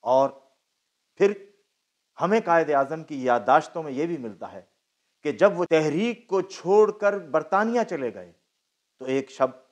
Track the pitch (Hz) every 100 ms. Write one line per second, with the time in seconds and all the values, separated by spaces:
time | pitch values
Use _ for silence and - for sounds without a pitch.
0 | 113 131 135 - _ _ _ _ _ _
1 | _ _ 196 202 - _ _ _ _ _
2 | _ - 165 226 220 170 151 143 139 160
3 | 156 143 127 120 104 143 156 175 156 135
4 | 165 165 117 95 95 98 - _ _ _
5 | _ _ 151 117 196 170 180 160 156 151
6 | 233 233 _ 190 185 - 170 208 214 208
7 | 202 202 165 151 151 190 220 240 226 165
8 | 123 98 90 _ _ _ _ _ _ _
9 | 131 135 135 - 131 - _